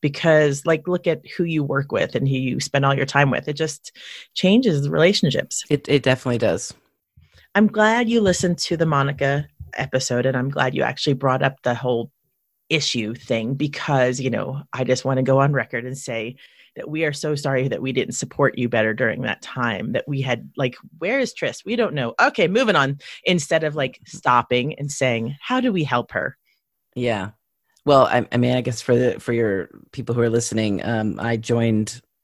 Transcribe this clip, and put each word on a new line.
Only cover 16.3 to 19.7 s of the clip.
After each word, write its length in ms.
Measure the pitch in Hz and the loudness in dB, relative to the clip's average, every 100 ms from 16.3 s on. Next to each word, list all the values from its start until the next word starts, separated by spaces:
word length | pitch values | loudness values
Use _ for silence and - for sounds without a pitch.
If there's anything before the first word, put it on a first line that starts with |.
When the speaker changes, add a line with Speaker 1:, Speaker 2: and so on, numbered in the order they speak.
| 135 - _ _ 151 | -12 -20 _ _ -16
Speaker 1:
that 120 | 151 | -10
we 140 | 156 | -4
are 80 | 156 | -2
so 220 | 147 151 147 | -2 -4 -2
sorry 320 | 143 131 131 | 0 0 0
that 120 | 113 | -2
we 120 | 131 | -2
didn't 220 | 127 - | -2 -2
support 440 | - 104 - 139 - | -6 -6 0 0 2
you 100 | 120 | 0
better 240 | 117 110 | 2 0
during 300 | 113 117 98 | 0 -2 -2
that 180 | 123 - | -4 -6
time, 520 | - 131 120 | -8 -4 -4